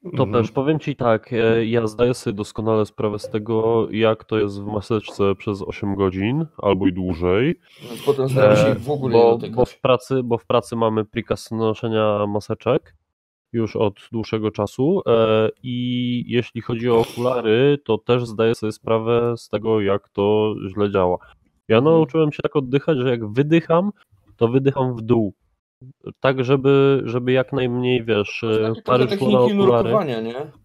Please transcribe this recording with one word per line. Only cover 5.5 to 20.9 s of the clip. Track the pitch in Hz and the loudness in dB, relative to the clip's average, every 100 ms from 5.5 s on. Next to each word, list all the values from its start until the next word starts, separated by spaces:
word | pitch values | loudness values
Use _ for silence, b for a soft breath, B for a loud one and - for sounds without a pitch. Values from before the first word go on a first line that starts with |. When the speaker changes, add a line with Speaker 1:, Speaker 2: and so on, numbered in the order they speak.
| 101 | -6
Speaker 1:
osiem | 98 90 101 98 | -8 -8 -6 0
godzin | 98 92 101 139 160 - | 0 0 -2 -2 -4 -4
albo | 104 98 98 | 0 2 0
i | |
dłużej. | 90 92 82 87 92 135 180 b b - | -2 -4 -2 0 0 0 -4 b b -16
Speaker 3:
Więc | - - | -10 -2
potem | - 131 | 0 0
staram | 131 104 107 | 4 4 6
się | 107 | 4
Speaker 1:
E, | 107 | 0
Speaker 3:
w | 117 | -4
ogóle | 147 131 | -4 2
Speaker 1:
bo, | 117 | 4
Speaker 3:
nie | 117 | 4
Speaker 1:
bo | 117 | 4
Speaker 3:
dotykać. | 110 113 123 | -2 -2 -2
Speaker 1:
w | - | 0
pracy, | 131 123 - 135 | 0 0 0 -4
bo | 123 117 | -2 -4
w | _ | _
pracy | 123 - 117 | -2 0 -2
mamy | 113 110 107 | 0 0 -4
prikaz | 117 110 107 - | -6 -6 -6 -6
noszenia | 110 113 110 117 110 107 104 104 | -4 -2 -2 -2 0 0 0 -2
maseczek | 104 - 107 - 139 - _ _ _ _ _ _ | -4 -6 -6 -2 -2 -4 _ _ _ _ _ _
już | 117 110 110 | -4 -4 -2
od | 110 101 - | -2 -4 -12
dłuższego | 117 107 110 107 | -8 -6 -4 -4
czasu, | 107 104 - 135 190 - | -4 -6 -2 -2 0 0
e, | 117 110 110 110 - | 2 4 2 0 -4
i | 127 123 123 123 123 123 117 | -10 -6 -4 -4 -4 -4 -2
jeśli | 117 117 120 | -4 -4 -10
chodzi | - 120 120 | -8 -4 0
o | 117 | 2
okulary, | 117 - 123 127 113 110 139 143 - | 0 -2 -2 0 2 4 4 2 0
to | 107 | -4
też | - 123 120 | 0 0 0
zdaję | 107 113 113 | 0 0 0
sobie | 107 | -4
sprawę | 107 - 113 110 120 120 117 | -8 -2 -2 0 0 0 -4
z | - | -6
tego, | 107 113 110 | -6 0 0
jak | 98 101 _ | 2 -2 _
to | - 101 107 107 104 98 | -2 2 2 0 -2 -8
źle | 95 101 | -2 0